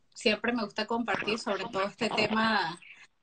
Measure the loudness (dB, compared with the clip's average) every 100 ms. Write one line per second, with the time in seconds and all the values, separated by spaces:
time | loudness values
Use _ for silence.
0 | _ -2 0 2 0 0 -2 -4 -2 0
1 | 0 -2 0 -2 -2 -2 -2 -2 -2 -2
2 | -2 0 2 2 4 2 0 -4 -14 -20
3 | -20 _